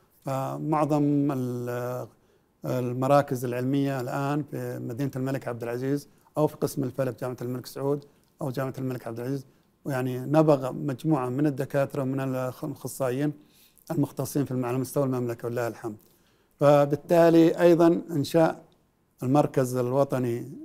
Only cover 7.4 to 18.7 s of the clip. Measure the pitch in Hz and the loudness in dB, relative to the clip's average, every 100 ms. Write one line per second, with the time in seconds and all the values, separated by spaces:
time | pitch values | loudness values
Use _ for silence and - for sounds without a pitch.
7.4 | 120 127 117 131 135 143 139 _ _ _ | -8 -8 -10 -6 -4 -4 -6 _ _ _
8.4 | 143 131 135 127 131 123 - 117 120 139 | -8 -4 -6 -6 -6 -6 -8 -8 -6 -6
9.4 | 131 _ _ _ - 131 127 123 131 151 | -8 _ _ _ -6 -4 -4 -4 2 4
10.4 | 156 139 127 135 151 127 156 151 123 127 | 6 4 0 -6 -6 -4 0 0 0 0
11.4 | 151 131 135 143 139 143 131 135 135 131 | 0 -2 -2 -2 0 -2 -4 -2 -4 -4
12.4 | 127 120 156 135 131 - 131 127 147 147 | -6 -6 -10 -10 -12 -4 -2 0 -2 -4
13.4 | _ _ _ _ - 156 139 - 131 147 | _ _ _ _ -6 -2 -2 -2 -4 -2
14.4 | 131 127 123 127 123 147 135 127 123 120 | -2 -2 -2 -4 -2 -2 -2 -2 -4 -6
15.4 | 120 120 117 110 113 104 _ _ _ _ | -6 -4 -4 -6 -10 -12 _ _ _ _
16.4 | _ _ 143 147 143 - - 175 165 165 | _ _ 6 6 4 0 2 6 8 8
17.4 | 165 165 175 170 170 175 - 151 139 165 | 6 6 6 8 6 4 0 -2 2 4
18.4 | 160 - - | 2 0 -14